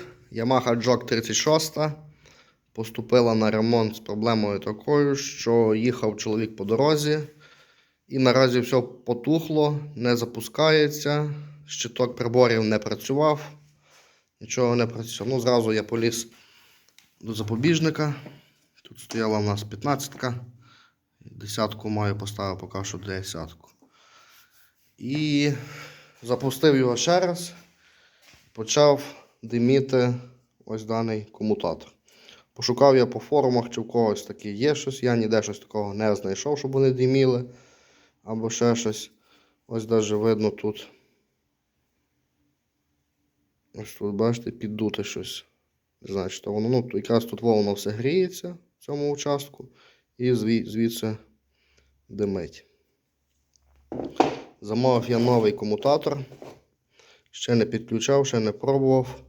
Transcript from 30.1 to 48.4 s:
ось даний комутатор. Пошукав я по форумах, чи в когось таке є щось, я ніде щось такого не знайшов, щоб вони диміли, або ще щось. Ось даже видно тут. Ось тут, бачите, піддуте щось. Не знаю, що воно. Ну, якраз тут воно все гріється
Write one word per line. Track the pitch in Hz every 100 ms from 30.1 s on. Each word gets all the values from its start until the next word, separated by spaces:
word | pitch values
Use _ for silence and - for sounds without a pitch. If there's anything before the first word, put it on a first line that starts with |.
| 123 - _ _ _ -
ось | 110
даний | 107 113 113 110
комутатор. | 104 - 107 104 85 80 - _ _ _ - - _
Пошукав | - - 123 139 131
я | 120
по | 117
форумах, | - 147 135 123 120
чи | -
в | 113
когось | 120 113 101
таке | - 101 107
є | 101 143 147
щось, | - 131
я | 123 117
ніде | 110 110
щось | 107 101
такого | - 107 101
не | 101 110 101
знайшов, | 98 95 143 143
щоб | 135
вони | 135 135
диміли, | 127 127 135 131 131 123 - _ _ _ _ _ _
або | 98 113 110
ще | - 120 117
щось. | 113 107 - _ _ _ _ _ -
Ось | 113 110
даже | 113 107 107
видно | 110 107 107
тут. | 101 107 - - _ _ _ _ _ _ _ _ _ _ _ _ _ _ _ _ _ _ _ _ _ _ _ _ _ _ _ _
Ось | - 107
тут, | - 104 101
бачите, | 113 117 117
піддуте | - 107 107 107 101
щось. | 98 92 92 - - _ _ _ _ _
Не | -
знаю, | 98 92
що | - 101
воно. | 104 110
Ну, | 127 123
якраз | 101 - 117 117
тут | 104
воно | 117 107 101
все | 98 104
гріється | 107 127 180 185 185